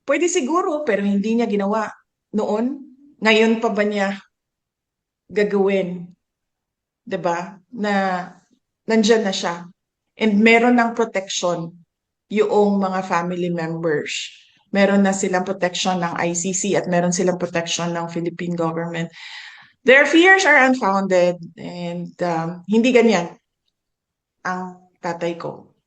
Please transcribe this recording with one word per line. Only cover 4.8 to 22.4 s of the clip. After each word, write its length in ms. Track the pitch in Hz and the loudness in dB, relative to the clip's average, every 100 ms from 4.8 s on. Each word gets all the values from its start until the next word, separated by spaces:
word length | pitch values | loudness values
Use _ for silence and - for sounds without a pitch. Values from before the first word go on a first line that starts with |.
| _ _ _ _ _ | _ _ _ _ _
gagawin? 800 | 190 208 196 190 196 175 180 - _ _ _ _ _ _ _ _ _ | -2 0 0 0 0 -4 -8 -14 _ _ _ _ _ _ _ _ _
Diba? 560 | - 190 170 170 190 202 _ | -8 -4 -4 -4 -8 -16 _
Na 240 | 240 208 202 190 180 180 - _ _ _ _ - | -6 -2 0 0 -4 -8 -18 _ _ _ _ 0
nandyan 340 | 226 214 220 | 2 4 4
na 80 | 202 | 2
siya. 380 | 190 185 175 175 _ _ _ _ - | -4 -6 -8 -14 _ _ _ _ -4
And 240 | 220 202 | 0 4
meron 400 | 226 226 240 247 | 6 6 6 4
ng 160 | 233 233 | 2 -2
protection 880 | 226 190 190 - 180 165 165 170 _ _ _ _ _ | -4 -4 -8 -4 -2 -2 -8 -14 _ _ _ _ _
yung 480 | 202 208 208 202 202 | -2 2 2 2 2
mga 240 | 190 190 | -2 -4
family 480 | 190 175 175 180 175 | -2 -2 -2 -4 -4
members. 800 | 170 160 165 165 147 - - - - _ _ _ | -4 -4 -4 -2 -2 -4 -10 -12 -18 _ _ _
Meron 320 | 196 196 202 | 2 4 4
na 80 | 196 | 2
silang 320 | 190 190 185 | 0 -2 -2
protection 560 | 190 190 175 180 190 180 | -4 -4 -4 -2 -4 -2
ng 160 | 170 - | -4 -4
I 160 | 170 | -4
C 160 | 175 190 | -2 -4
C 240 | 185 202 | -4 0
at 160 | 160 180 | 0 0
meron 240 | 175 175 | 0 0
silang 240 | 175 180 180 | 0 0 0
protection 560 | 175 170 170 - 170 | -4 -4 -4 -4 -4
ng 160 | 170 170 | -4 -6
Philippine 480 | 170 170 170 175 170 | -6 -6 -6 -8 -4
government. 560 | 165 165 170 165 170 - - - - - - _ | -4 -4 -6 -6 -8 -10 -18 -18 -18 -20 -20 _
Their 240 | - 262 294 | 4 6 6
fears 400 | 330 359 381 349 | 6 8 6 6
are 160 | 294 | 4
unfounded 800 | 254 254 202 196 196 185 175 175 165 - | 4 2 0 0 2 2 2 0 -12 -14
and, 560 | 170 175 175 175 175 - | -14 -10 -8 -8 -12 -6
um, 400 | 175 165 | -4 -2